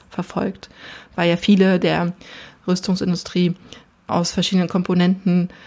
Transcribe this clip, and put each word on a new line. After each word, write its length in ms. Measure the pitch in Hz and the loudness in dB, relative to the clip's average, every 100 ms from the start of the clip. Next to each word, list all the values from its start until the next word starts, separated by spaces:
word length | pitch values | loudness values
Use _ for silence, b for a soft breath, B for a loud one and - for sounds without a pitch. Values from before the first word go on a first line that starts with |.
| _ | _
verfolgt, 600 | - 180 - 185 190 - B B B B - | -12 -8 -6 -6 -8 -16 B B B B -2
weil 140 | 170 | 0
ja 60 | 170 | 2
viele 440 | - 196 190 180 | 4 4 6 4
der 340 | 175 156 175 180 B B B B - | 2 0 -2 -6 B B B B -4
Rüstungsindustrie 920 | 185 - 185 185 170 - 180 175 175 B B B _ - | -2 0 -2 0 -4 -4 0 0 -2 B B B _ -4
aus 240 | 170 175 | -2 -2
verschiedenen 380 | - 175 185 175 | -2 0 0 0
Komponenten 800 | 185 180 175 180 190 190 180 175 B | -2 0 2 2 2 2 0 0 B